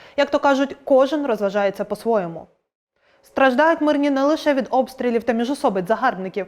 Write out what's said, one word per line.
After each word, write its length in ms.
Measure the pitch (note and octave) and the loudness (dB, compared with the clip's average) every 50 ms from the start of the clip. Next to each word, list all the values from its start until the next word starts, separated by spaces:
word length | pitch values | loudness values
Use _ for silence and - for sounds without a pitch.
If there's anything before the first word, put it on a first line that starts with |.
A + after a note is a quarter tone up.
| - - - | -20 -6 -2
Як 120 | C#4+ C#4+ C#4 | -2 0 0
то 100 | - C#4+ | 0 0
кажуть, 360 | D4+ C#4+ C#4 C4 C#4 C4+ - - - | 2 2 2 2 0 -4 -6 -8 0
кожен 420 | - C#4 B3+ C4+ C4+ D#4 D4 C#4+ | 2 4 4 4 4 0 -2 -2
розважається 580 | C4 G#3+ G#3 G#3 G3 F#3 G#3 G3+ G3 G3 - G3 | -2 -2 -2 -2 -2 0 0 -2 -2 -2 -4 -6
по-своєму. 640 | - G#3 - - A3+ A#3 G#3 F3 E3+ E3 - - - _ _ _ _ _ _ _ _ _ _ _ _ _ _ _ | -6 -6 -4 -2 0 0 0 -2 -4 -8 -12 -16 -20 _ _ _ _ _ _ _ _ _ _ _ _ _ _ _
Страждають 580 | _ _ - C4+ C4+ B3 B3 D4+ E4 E4 - | _ _ 2 2 4 4 4 2 2 2 2
мирні 280 | D4+ D4+ D4 C#4+ C#4+ D4 | 0 0 0 2 0 0
не 140 | C#4 C4+ C#4 | 0 2 2
лише 300 | C#4+ D#4 D4+ - D4+ C#4 | 0 0 0 0 0 0
від 140 | C4+ G3+ - | 0 -2 0
обстрілів 540 | - C4 B3 - - - A#3 B3 A#3 A#3 A3+ | 0 -2 -2 -2 -6 -6 -4 -2 -2 -2 -2
та 100 | B3+ A#3 | -2 -2
міжособиць 540 | A#3 A#3+ A#3+ C#4+ - - A#3 F#3+ F#3+ F3+ | -2 -2 -2 -2 -2 -2 0 0 -2 -2
загарбників, 580 | F3+ A3 G#3+ B3 B3+ F3+ F#3 F#3 F#3+ - G#3 F#3 | -2 -2 0 0 -2 -2 -2 -6 -8 -8 -8 -10